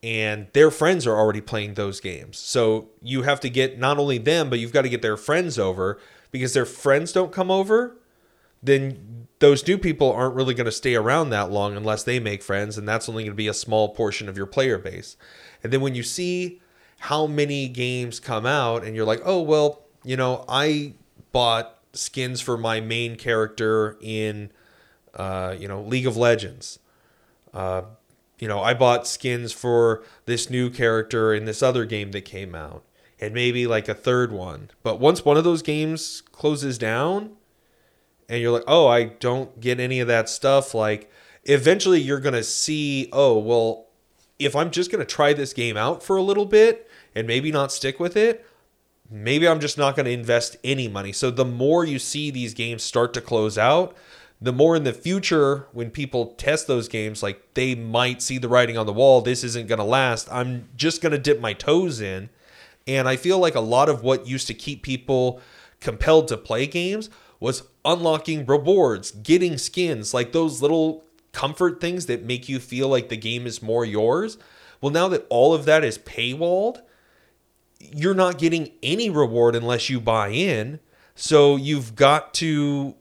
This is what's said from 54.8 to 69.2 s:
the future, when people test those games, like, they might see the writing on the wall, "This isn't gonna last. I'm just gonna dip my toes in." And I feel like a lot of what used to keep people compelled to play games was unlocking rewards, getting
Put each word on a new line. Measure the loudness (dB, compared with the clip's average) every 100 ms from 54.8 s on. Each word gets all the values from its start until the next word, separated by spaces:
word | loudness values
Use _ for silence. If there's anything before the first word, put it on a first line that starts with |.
the | 0
future, | -4 -4 -2 0 2 2 0 -6
when | -10 -10
people | -8 -4 -4 -4 -4
test | -2 -2 0
those | -2 -2
games, | -6 -6 -6
like, | -8 -8 _
they | -4 -2 -2
might | -2 0 0 -2
see | -6 -6
the | 2
writing | 4 4 0
on | -2
the |
wall, | 4 8 8
"This | 6 -2
isn't | -4 -6 -4
gonna | -2
last. | 2 2 2 -2 -6
I'm | -6 -4 -6 -12 -4
just | -2 0
gonna | -2 0
dip | 0 0
my | 0
toes | -4 0 2 2 -4
in." | -6 -8 -10 _ _ -20 -20 _ -4
And | 0 0
I | 0
feel | 2 4
like | 4
a | 2
lot | 2 4 4
of | 2
what | 2 0 0
used | -8 -6
to |
keep | -8 -10 -10
people | -6 -8 0 0 0 -2 -16 -20 -20 _
compelled | -8 -2 6 6 6
to | -4
play | -4 -4 -2
games | -2 -4 -4 -10 -18 _ _
was | -4 -4 -8 _
unlocking | 0 2 2 0 -2 -6
rewards, | 2 2 4 4 4 2 -8
getting | -14